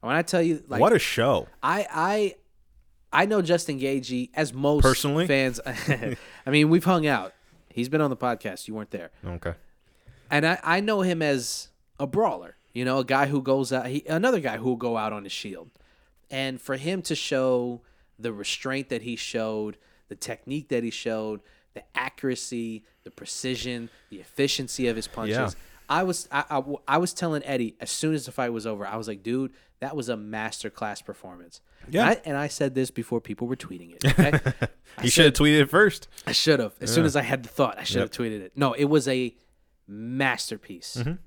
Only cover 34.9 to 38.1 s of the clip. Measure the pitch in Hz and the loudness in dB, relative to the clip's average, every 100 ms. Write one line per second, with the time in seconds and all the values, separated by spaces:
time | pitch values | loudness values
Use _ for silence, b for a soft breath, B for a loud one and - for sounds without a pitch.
34.9 | B 120 - 156 127 147 151 139 160 208 | B 2 8 6 8 6 6 6 6 6
35.9 | - - B - 147 - 143 110 - 117 | 4 -14 B -2 0 4 4 2 -4 0
36.9 | 120 160 143 120 135 117 - 131 101 - | 4 4 2 0 -2 -4 0 0 0 -4
37.9 | - 98 | -2 -2